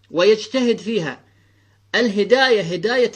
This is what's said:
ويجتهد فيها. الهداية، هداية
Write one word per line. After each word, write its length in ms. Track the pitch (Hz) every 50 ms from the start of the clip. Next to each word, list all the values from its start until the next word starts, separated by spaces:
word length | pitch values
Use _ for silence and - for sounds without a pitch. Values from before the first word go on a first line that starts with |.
| _ _
ويجتهد 680 | - 160 180 208 220 214 - - - 262 247 240 220 -
فيها. 460 | - 208 233 202 160 143 123 - _ _ _ _ _ _ _ _ _ _ _ _ _ _ -
الهداية، 640 | 208 240 233 190 208 202 190 240 262 269 262 233 208
هداية 500 | 180 165 180 175 165 220 247 254 247 214 -